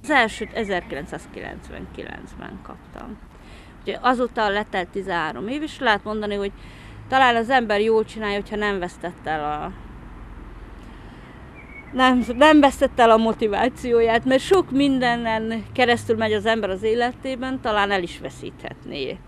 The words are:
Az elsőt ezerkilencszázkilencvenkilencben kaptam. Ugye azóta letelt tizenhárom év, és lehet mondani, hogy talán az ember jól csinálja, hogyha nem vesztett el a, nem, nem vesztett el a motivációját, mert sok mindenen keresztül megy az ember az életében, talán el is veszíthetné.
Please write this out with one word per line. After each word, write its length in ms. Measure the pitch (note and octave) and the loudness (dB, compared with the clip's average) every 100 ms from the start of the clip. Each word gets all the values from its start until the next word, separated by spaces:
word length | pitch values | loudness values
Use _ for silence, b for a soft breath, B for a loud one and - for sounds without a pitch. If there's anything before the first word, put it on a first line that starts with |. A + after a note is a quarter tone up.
Az 80 | - | 2
elsőt 420 | C#4+ A3 - G#3 | 2 2 -2 -8
ezerkilencszázkilencvenkilencben 2000 | - G#3 F3+ E3+ C#3 F#3 D#3 - G2+ - - - - F#3 - - - - - - - | -6 -4 -4 -6 -12 -10 -12 -12 -14 -12 -14 -14 -16 -14 -14 -12 -14 -16 -16 -14 -14
kaptam. 560 | - - - - - G#3 - B B B B B | -16 -20 -18 -16 -14 -16 -20 B B B B B
Ugye 160 | - A3 | -10 -2
azóta 480 | B3 B3 A#3+ A#3 G#3+ | 0 0 -2 0 0
letelt 400 | G3+ G#3+ G3 F3 | 0 -2 -6 -4
tizenhárom 600 | G3 F#3+ F3 D#3 A#2+ F#3+ | -6 -4 -4 -4 -6 -8
év, 140 | C#4+ | -6
és 160 | D4+ - | -8 -2
lehet 260 | B3+ G3+ | 0 0
mondani, 300 | G#3+ G#3+ G#3 | 0 -6 -4
hogy 180 | G3+ G3+ - B B B B - | -4 -6 -8 B B B B 0
talán 280 | C4 C4 A#3 | 4 6 4
az 140 | A3+ | 2
ember 300 | C4+ A3+ G#3 | 2 2 2
jól 240 | A3 A3 | 4 2
csinálja, 300 | A3 A3 G#3+ | 0 -6 -4
hogyha 220 | G3+ G3 G#3 | -4 -4 -2
nem 220 | G#3 G3 | -2 -2
vesztett 480 | F3 - E3+ E3+ D3+ | -6 -8 -10 -8 -6
el 180 | D#3 | -4
a, 280 | D3 D3+ D#3+ F#3 - - - - - - - - - B B B B B B B B - - - - | -4 -4 -8 -12 -16 -18 -18 -18 -16 -16 -16 -16 -18 B B B B B B B B -20 -20 -18 -8
nem, 320 | B3+ B3+ B3 A#3 A#3+ | 2 4 4 0 6
nem 240 | D4+ D4+ | 8 10
vesztett 400 | C#4 - C4+ - | 8 4 0 6
el 100 | A#3 | 6
a 60 | A3 | 8
motivációját, 1080 | A3+ A3 A3 G3 A#3+ - B3+ A#3 A3+ A3+ | 4 0 0 0 -2 -2 0 4 4 2
mert 180 | B3 C4 | 4 2
sok 280 | - F#4 - | 4 2 4
mindenen 920 | C4+ C#4+ C4 B3 A#3+ A3+ A3 A3 A3+ G3 | 2 2 2 2 0 -2 -2 -2 -6 -6
keresztül 440 | - B3 A#3 - A3 | 2 4 4 2 0
megy 160 | A3 | 2
az 140 | G#3+ G#3+ | 2 2
ember 240 | A3+ G3 | 0 0
az 120 | F#3+ | -2
életében, 760 | A3 A#3 A#3+ - C4 C4 C4 C4 | 0 0 0 -2 -8 -6 -6 -4
talán 300 | A#3+ G#3+ G3+ | -2 0 2
el 120 | G3 | 0
is 160 | F3 - | -2 -8
veszíthetné. 1000 | - - - - - - C3 C#3+ C3 F#3 | -12 -10 -14 -12 -14 -14 -12 -8 -8 -8